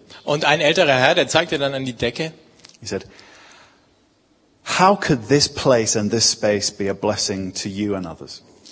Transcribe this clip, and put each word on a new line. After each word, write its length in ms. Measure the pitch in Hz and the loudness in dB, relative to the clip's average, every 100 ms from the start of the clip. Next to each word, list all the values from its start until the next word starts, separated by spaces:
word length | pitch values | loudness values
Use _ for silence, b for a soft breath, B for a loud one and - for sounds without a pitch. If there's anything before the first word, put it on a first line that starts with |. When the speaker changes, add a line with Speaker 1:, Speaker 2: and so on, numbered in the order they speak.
| - B - | -20 B -4
Speaker 1:
Und 180 | 151 147 | 0 2
ein 140 | 151 | 2
älterer 320 | 151 165 160 131 | 2 4 4 4
Herr, 160 | 131 175 | 4 4
der 120 | 131 | 2
zeigte 280 | 160 170 156 | 2 0 -2
dann 160 | 139 | -4
an 120 | 139 131 | -4 -6
die 80 | |
Decke. 400 | 117 120 123 160 160 _ _ - _ | -4 -4 -4 -8 -10 _ _ -20 _
Speaker 2:
He 60 | 104 | -10
said, 180 | 98 - B B B B B B B B _ _ _ _ _ _ _ - - | -8 -10 B B B B B B B B _ _ _ _ _ _ _ -6 2
"How 200 | 185 202 | 4 4
could 280 | - 139 107 | 0 -2 2
this 180 | 143 143 | 2 2
place 480 | - 143 123 107 113 | 0 2 2 2 0
and 140 | 104 | 0
this 180 | 113 107 | 0 0
space 420 | - 110 104 98 | 0 0 0 -2
be 180 | - 98 | -4 -6
a 40 | |
blessing 600 | 95 104 101 - 98 95 - | -2 -2 -2 -4 -6 -6 -8
to 80 | 104 | -8
you 260 | 98 104 98 | -4 -4 -4
and 100 | 90 | -8
others?" 360 | 78 69 - - _ B | -12 -16 -20 -20 _ B